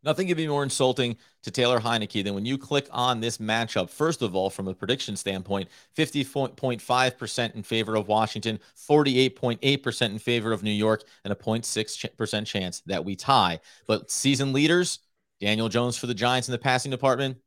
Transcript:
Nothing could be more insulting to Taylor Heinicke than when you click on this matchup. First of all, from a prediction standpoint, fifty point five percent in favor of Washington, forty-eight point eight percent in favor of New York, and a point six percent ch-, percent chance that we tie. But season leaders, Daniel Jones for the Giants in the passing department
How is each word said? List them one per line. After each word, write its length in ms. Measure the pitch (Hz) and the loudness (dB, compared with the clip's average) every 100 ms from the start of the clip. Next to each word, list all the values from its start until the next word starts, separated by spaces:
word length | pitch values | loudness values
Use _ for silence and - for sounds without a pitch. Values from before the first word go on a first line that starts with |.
Nothing 260 | 151 151 190 | 0 0 0
could 100 | 165 | 0
be 100 | 160 | 0
more 140 | 143 | 0
insulting 560 | 139 - 131 127 120 113 _ _ | 0 2 2 4 0 -2 _ _
to 80 | - | -8
Taylor 280 | 101 123 120 | 2 4 4
Heinicke 460 | 113 117 107 107 | 2 0 0 -2
than 80 | 101 | -2
when 140 | 98 110 | -2 -2
you 100 | 135 | -4
click 320 | - 143 139 | 0 -2 -2
on 300 | - 123 120 | -2 0 0
this 160 | 113 113 | -2 -4
matchup. 540 | 110 113 117 - 87 | -2 0 0 -2 -4
First 320 | - 156 160 | -2 -2 0
of 120 | 113 | -2
all, 140 | 92 95 | 0 -2
from 180 | - 95 | -2 -8
a 80 | |
prediction 400 | 92 98 135 - | -6 -4 -2 -2
standpoint, 540 | 98 - 95 92 101 92 - _ | -6 -4 -6 -4 -4 -6 -14 _
fifty 320 | - 156 147 | -2 -2 0
point 560 | 135 143 131 - 135 117 | -4 -2 -4 -2 -4 -4
five 380 | - 123 127 - | 0 2 2 0
percent 360 | 117 - 117 | -8 -4 -4
in 80 | 113 | -4
favor 340 | 101 113 110 110 | -4 -2 0 0
of 120 | 101 | 2
Washington, 520 | 107 110 110 113 107 _ _ | 2 2 -2 -4 -6 _ _
forty-eight 600 | - 147 143 127 131 - | 2 4 4 4 2 2
point 220 | 123 117 | -2 0
eight 200 | 135 139 | 2 2
percent 320 | 127 113 117 | 0 -2 -2
in 40 | 107 | -2
favor 340 | - 120 110 | -2 0 0
of 100 | 107 | -2
New 80 | 107 | 0
York, 340 | 104 107 110 - _ | 2 2 2 -4 _
and 100 | 98 | -8
a 20 | 101 | -6
point 300 | - 110 113 | -2 -4 -2
six 320 | - 110 - | -4 -4 -6
percent 160 | - | -10
ch-, 20 | _ | _
percent 300 | 110 107 101 | -4 -4 -4
chance 340 | 104 90 - - | -4 -6 -8 -6
that 180 | 95 | -4
we 100 | 82 | -4
tie. 460 | 95 - 135 90 82 - - - | -6 2 4 4 0 -10 -20 -2
But 240 | 107 - | -2 -2
season 440 | - 135 135 139 | -2 0 2 2
leaders, 460 | 135 156 175 180 - _ _ _ _ | 2 4 4 2 -4 _ _ _ _
Daniel 300 | 101 107 113 | -2 0 2
Jones 300 | 113 123 117 | 2 0 -2
for 80 | 120 | -4
the 80 | |
Giants 340 | 107 123 127 123 | 0 2 0 -2
in 40 | |
the 60 | 120 | -4
passing 320 | 135 127 139 | 0 0 0
department 460 | 127 135 123 135 123 | 0 2 2 -2 -6